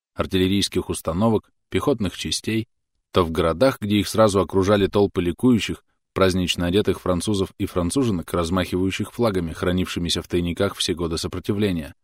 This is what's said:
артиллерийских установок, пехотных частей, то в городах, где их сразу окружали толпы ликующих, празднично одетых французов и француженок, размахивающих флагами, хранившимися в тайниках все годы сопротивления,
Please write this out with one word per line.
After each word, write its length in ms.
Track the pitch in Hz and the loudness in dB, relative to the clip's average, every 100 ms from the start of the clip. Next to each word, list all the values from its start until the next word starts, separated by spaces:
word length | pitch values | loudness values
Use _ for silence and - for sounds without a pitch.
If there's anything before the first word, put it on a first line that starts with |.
| _ | _
артиллерийских 760 | - 98 92 92 98 - 92 - | -8 -2 0 2 2 0 -2 -4
установок, 600 | 87 - 82 113 107 - _ _ | -6 -4 0 2 0 -2 _ _
пехотных 460 | 92 143 135 92 - | -2 0 0 -2 -4
частей, 520 | 160 - - 113 110 _ _ _ _ | -6 -6 -2 -4 -4 _ _ _ _
то 120 | - | 0
в 80 | 85 | 0
городах, 480 | 80 82 82 135 - | 2 0 2 2 2
где 160 | 104 104 | 0 0
их 100 | 92 | 2
сразу 320 | - 110 95 | 4 4 4
окружали 460 | 87 95 95 104 95 | 2 2 4 4 2
толпы 380 | 104 98 - | 2 2 0
ликующих, 600 | 87 85 127 117 - 80 _ _ _ - | -2 2 4 4 2 -6 _ _ _ 2
празднично 520 | 95 90 90 - 87 | 2 2 0 -2 0
одетых 340 | 95 101 90 | 2 2 0
французов 520 | 90 90 110 101 92 - | -2 -2 0 -2 -2 -4
и 80 | 98 | -4
француженок, 680 | 92 87 139 120 90 - | -2 -2 0 0 -2 -2
размахивающих 760 | 87 85 92 87 92 95 - 104 | -2 0 -2 0 -2 -2 -2 -6
флагами, 400 | - 117 92 82 | -2 0 0 -4
хранившимися 680 | 78 90 92 87 - 85 87 | -2 -2 0 -2 -4 -4 -4
в 80 | - | -2
тайниках 460 | 87 87 82 85 - | -2 -2 -2 -4 -2
все 180 | - | -4
годы 240 | 85 85 82 | -2 -4 -4
сопротивления, 760 | 85 87 - 104 104 85 69 - | -6 -6 -4 -2 0 -2 -6 -14